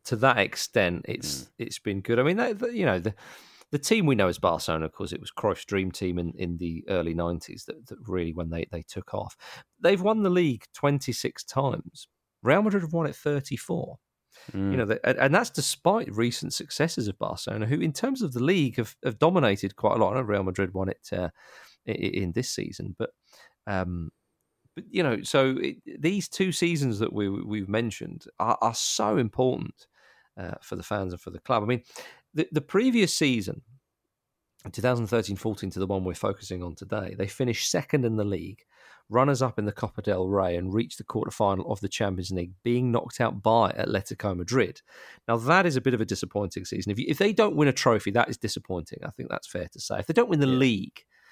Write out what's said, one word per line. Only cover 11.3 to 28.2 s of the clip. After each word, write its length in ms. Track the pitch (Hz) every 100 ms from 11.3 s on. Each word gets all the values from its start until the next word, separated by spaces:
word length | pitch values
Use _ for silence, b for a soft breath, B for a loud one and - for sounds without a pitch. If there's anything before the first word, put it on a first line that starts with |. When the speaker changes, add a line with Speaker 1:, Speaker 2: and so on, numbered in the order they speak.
| -
Speaker 1:
times. 640 | - - 139 160 - - - _ _ _
Real 180 | 113 165
Madrid 220 | 214 196
have 100 | 165
won 140 | 165 151
it 80 | -
thirty-four. 840 | 147 143 139 127 - - - 123 _ _ _ B B
Speaker 2:
Mm. 180 | 98 98
Speaker 1:
You 60 | 127
know, 80 | 104
the, 240 | 107 -
and, 80 | 131
and 180 | 135 175
that's 140 | 233
despite 640 | - - - 170 214 - 104
recent 380 | 120 - -
successes 540 | - - - 160 - 107
of 100 | 95
Barcelona, 480 | 98 - - 107 110
who 160 | 151
in 100 | 160
terms 300 | 139 254 269
of 100 | 190
the 120 | 123
league 340 | 135 190 135 113
have, 180 | 110 -
have 160 | - 107
dominated 560 | 160 185 127 98 98 -
quite 200 | 107 107
a 40 |
lot. 140 | 95
I 40 | 123
know 40 |
Real 220 | 113 104
Madrid 300 | 92 90 95
won 140 | 95 95
it, 200 | - -
uh, 180 | 92 87 B B B B B -
i-, 40 |
i-, 20 |
in 380 | 107 - - 92
this 160 | 85 131
season, 440 | - - - - 90
but, 120 | - - b b b b -
um, 460 | 98 92 87 80 - _ _ _ _ _ -
but, 100 | -
you 140 | -
know, 200 | 156 113
so 340 | - 143 135 131
it, 180 | - - - -
these 300 | 151 202 -
two 240 | - 190
seasons 460 | 156 175 165 139 104
that 120 | 113
we, 160 | 104 101
we've 400 | 101 - 107 98
mentioned 600 | 107 117 - - 85